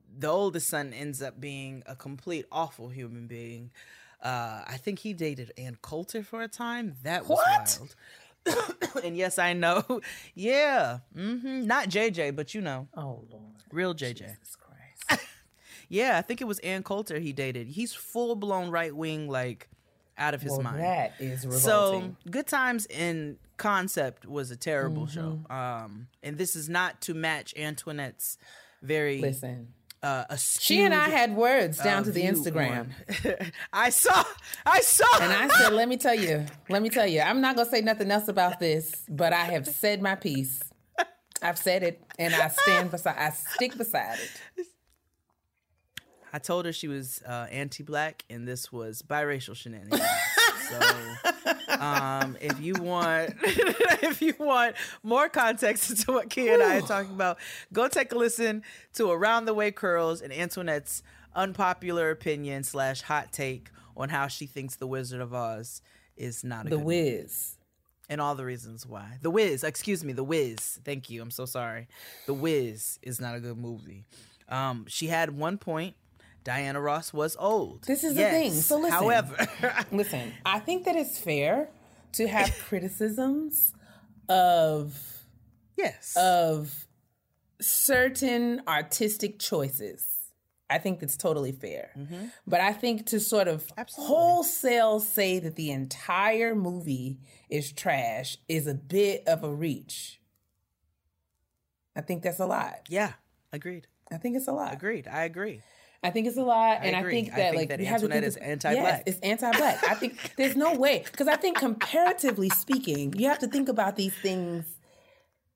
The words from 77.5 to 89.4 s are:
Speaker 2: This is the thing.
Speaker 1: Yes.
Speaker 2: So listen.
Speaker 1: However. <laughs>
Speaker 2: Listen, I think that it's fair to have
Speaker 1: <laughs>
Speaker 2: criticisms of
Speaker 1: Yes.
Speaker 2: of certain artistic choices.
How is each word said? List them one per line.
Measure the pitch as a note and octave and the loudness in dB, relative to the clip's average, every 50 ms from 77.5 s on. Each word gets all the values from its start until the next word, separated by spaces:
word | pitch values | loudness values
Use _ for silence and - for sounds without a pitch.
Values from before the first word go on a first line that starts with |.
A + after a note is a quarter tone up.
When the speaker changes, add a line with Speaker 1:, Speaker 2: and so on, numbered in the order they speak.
| A3 G#3 C#3 D#2+ - - - | 2 2 0 -2 -6 -12 -2
Speaker 2:
This | - C4+ C#4+ D#4 | -2 -2 0 0
is | D#4+ C#4 | 0 2
the | D4 - | 4 4
thing. | - D#4+ D#4+ D#4 A3+ E3 | 6 6 4 2 2 2
Speaker 1:
Yes. | D3+ D#3 - | 2 2 4
Speaker 2:
So | D4 D4+ | 2 4
listen. | D#4+ E4+ - | 4 4 4
Speaker 1:
However. | F3+ G3 A3 A#3+ A3+ E3 C3 C#3 F3+ A#3 - - - F#3+ B3 | 4 4 6 6 4 2 0 0 -2 -2 -2 -2 -2 -2 0
<laughs> | - - A3 - | 0 0 -2 -2
Speaker 2:
Listen, | G3+ G3+ G3+ G3+ - C3 A#2+ - - - - | 0 -2 0 0 -2 -6 -6 -6 -10 -6 -2
I | F#3 F#3+ G#3+ | 0 0 0
think | G#3+ - F4 F#4 F4+ | 0 -2 -4 -2 0
that | F#4+ F4 | 0 0
it's | E4 D4 - - - | 0 0 -2 -4 -8
fair | - F3 D3+ C#3+ C#3+ D#3 G3+ C4+ D4+ D4+ - - - - - - - - - | -4 -2 0 2 2 2 2 2 0 -4 -8 -20 -20 -20 -20 -20 -20 -8 -4
to | - A3 G#3 | -2 0 2
have | G3+ G#3+ G3 G3 - - | 2 2 2 2 2 -2
Speaker 1:
<laughs> | - - | -4 -4
Speaker 2:
criticisms | G#3+ F3+ F3 F#3 F#3+ - G#3+ A3 G#3+ B3 C4 C4+ C#4 D4+ D#4 D4+ - - - - - - - - - - - - - - - - | -4 -4 -4 -4 -4 -2 -2 -2 0 0 0 0 0 0 -2 -2 0 2 2 2 0 -2 -18 -20 -20 -20 -20 -20 -20 -16 -2 2
of | F#3 F#3 F3+ F3+ F3 E3+ D#3+ D#3 D#3 D3+ D3 D3+ C#3+ - - - - - - _ _ - _ _ _ _ _ _ - | 6 6 8 8 8 6 6 4 4 0 -2 -6 -8 -12 -16 -16 -18 -20 -20 _ _ -20 _ _ _ _ _ _ -6
Speaker 1:
Yes. | - G4 - - - - - - | -4 -2 -2 -4 -6 -12 -4 2
Speaker 2:
of | F3 F3+ F#3 F3+ F3 E3+ D#3+ D#3 D3+ D3+ C#3+ - - - _ _ _ _ _ _ _ _ _ _ _ _ _ _ - | 4 6 6 6 6 6 4 2 0 -2 -6 -8 -14 -16 _ _ _ _ _ _ _ _ _ _ _ _ _ _ -4
certain | - - - - - - C4+ B3+ B3+ C4 C4 - C#4 C4 A#3+ A#3+ A#3+ A#3+ A#3+ B3+ - | -2 0 2 2 4 4 6 6 4 4 2 0 0 2 2 2 2 2 0 -2 -2
artistic | - D#3+ D3+ D3+ - - - A3+ G#3+ G#3+ - G#3+ G3+ - | 0 0 0 0 0 -2 0 0 0 0 0 -2 -4 -4
choices. | - | -4